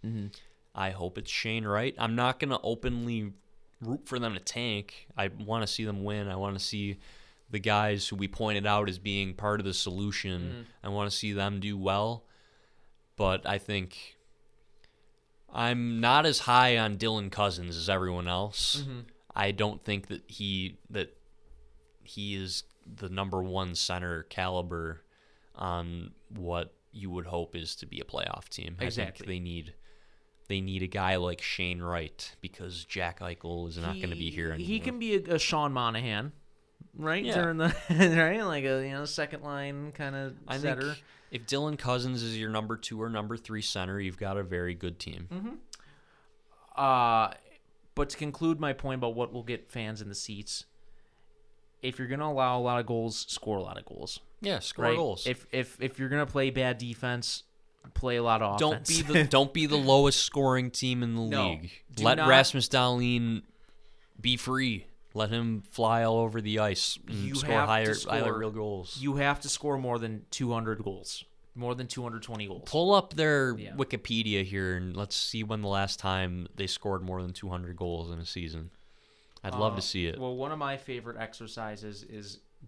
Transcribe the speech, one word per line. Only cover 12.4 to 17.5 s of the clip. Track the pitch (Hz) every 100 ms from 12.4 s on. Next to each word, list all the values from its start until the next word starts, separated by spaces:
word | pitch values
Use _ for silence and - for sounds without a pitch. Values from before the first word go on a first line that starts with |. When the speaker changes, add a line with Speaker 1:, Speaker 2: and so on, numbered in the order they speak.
| _ _ _ _ - - _ -
Speaker 2:
But | 98 92 -
I | 98
think | - 101 90 - - - - _ _ _ - - - _ - _ _ _ -
I'm | - 120 123 120 113
not | 117 139 160
as | -
high | - 123 127 117
on | 110 98
Dylan | 110 110 98
Cozens | 107 101